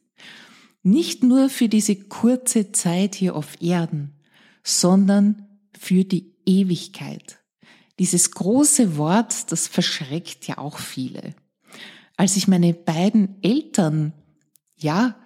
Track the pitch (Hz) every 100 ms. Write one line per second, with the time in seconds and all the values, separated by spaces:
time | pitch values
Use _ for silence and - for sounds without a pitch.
0 | _ _ - - - _ _ _ 185 262
1 | 339 - 247 262 269 - 226 214 208 196
2 | - - 233 254 - 226 202 - 175 175
3 | 196 - 185 151 151 - 170 175 165 151
4 | 143 - _ _ _ _ - - 180 196
5 | 196 202 208 214 - _ _ - - 185
6 | 190 170 - _ - 185 190 165 - -
7 | 143 - - - _ _ _ _ _ -
8 | 185 180 - - 180 247 294 - 214 147
9 | 151 202 233 - - 165 - - - -
10 | 139 160 - - - - 135 - - -
11 | 127 95 - - _ _ _ - - -
12 | _ - 190 196 190 185 175 170 - 160
13 | 196 214 190 - 175 277 - - 156 156
14 | 151 - _ _ _ _ _ _ 156 170
15 | 247 -